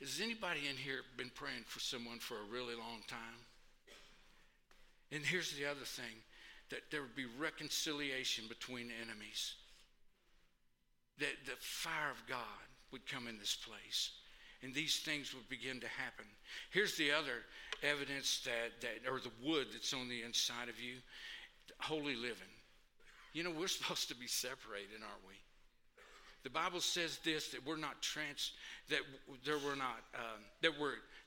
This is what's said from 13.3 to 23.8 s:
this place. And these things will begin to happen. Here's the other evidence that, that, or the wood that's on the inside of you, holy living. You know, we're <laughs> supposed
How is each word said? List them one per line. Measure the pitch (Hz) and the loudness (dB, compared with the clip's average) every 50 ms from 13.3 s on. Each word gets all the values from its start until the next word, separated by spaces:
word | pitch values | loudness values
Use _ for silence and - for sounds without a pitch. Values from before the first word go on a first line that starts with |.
| 113 104 | -4 -2
this | 101 101 - | 0 0 0
place. | - - 113 107 101 - - - - - - - - - - - - - - - - | 0 -2 -8 -8 -10 -6 0 2 2 2 2 0 -8 -14 -18 -18 -16 -16 -16 -14 -10
And | - 135 | -8 -2
these | 127 143 160 147 - - | 0 0 4 4 4 2
things | - 160 151 147 131 - - | 4 2 2 2 0 -4 -6
will | 131 110 107 | -6 -6 -6
begin | 131 117 117 131 131 123 | -6 -2 -2 -2 -2 -2
to | 110 110 | -2 -4
happen. | - - 131 120 - - 110 104 - - - - - - - - | -2 -2 -4 -4 -4 -8 -12 -12 -14 -16 -12 -10 -8 -8 -4 2
Here's | - 180 214 175 - | 6 6 6 6 6
the | - 156 143 | 6 6 8
other | 147 156 156 135 123 117 107 - - - - - - - | 8 8 6 4 0 -2 -2 -6 -12 -10 -6 -6 -2 2
evidence | - 143 147 143 139 131 139 139 127 - - - - | 4 4 6 4 4 0 0 2 2 2 2 2 2
that, | 131 120 117 117 117 110 - | 2 2 2 2 0 0 -2
that, | 123 117 110 113 120 131 | -4 -2 -2 -2 0 0
or | 131 127 | 0 0
the | - 123 110 113 120 | -2 -4 -6 -2 2
wood | 151 165 147 127 110 | 4 4 4 4 2
that's | 104 117 - - | -2 -2 0 0
on | 143 131 123 123 | 2 2 0 0
the | 123 117 | -2 -2
inside | 113 120 113 - - - 120 120 120 120 | -2 2 4 4 4 4 2 0 -2 -2
of | 113 113 | -4 -4
you, | 120 123 127 127 - - - - - - - - - - - - - - - - | -4 -6 -6 -8 -12 -12 -12 -10 -8 -8 -8 -8 -10 -14 -16 -18 -16 -14 -6 -2
holy | - - 156 156 143 147 131 | 0 2 2 4 4 2 2
living. | 113 120 123 110 92 92 - - - - - - - - - _ - - - - - - - | 2 2 0 0 -2 -6 -14 -16 -18 -20 -20 -20 -20 -20 -20 _ -20 -20 -20 -18 -18 -14 -6
You | - 151 | -2 0
know, | 170 180 | 0 0
we're | 165 156 185 185 | 2 2 2 2
<laughs> | - | 2
supposed | - | 2